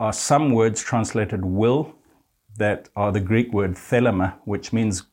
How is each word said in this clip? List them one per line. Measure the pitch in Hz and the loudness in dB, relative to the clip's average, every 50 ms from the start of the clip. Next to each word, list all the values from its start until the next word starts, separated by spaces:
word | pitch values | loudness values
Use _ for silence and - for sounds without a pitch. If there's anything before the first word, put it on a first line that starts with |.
are | 113 107 | -4 -4
some | 101 - - - 147 147 156 139 120 | -4 -4 0 2 2 4 4 4 4
words | 113 113 113 107 - - | 4 4 2 0 -2 -4
translated | - 127 113 110 - - 113 107 - 110 95 95 | -2 -2 -2 -2 -2 -2 -2 -2 -2 -4 -4 -4
will | 92 92 101 110 120 127 151 160 - - _ _ _ _ _ _ _ _ _ _ _ - | -2 0 2 2 4 2 2 0 -4 -10 _ _ _ _ _ _ _ _ _ _ _ -6
that | 110 107 113 120 - - - - | -2 -2 0 -2 -2 -6 -8 -4
are | 104 104 104 98 | -2 -2 0 0
the | 104 | 0
Greek | 92 92 110 113 120 120 110 | 0 2 2 2 2 0 0
word | 101 98 92 90 | -2 -2 -2 -4
thelema, | - - - 127 120 123 120 101 92 95 90 - - - | -8 -6 -2 0 2 2 2 2 0 0 -2 -4 -8 -8
which | 104 101 98 - - - | -8 -8 -8 -6 -4 -2
means | 113 110 107 95 90 - _ | -2 0 0 -2 -4 -8 _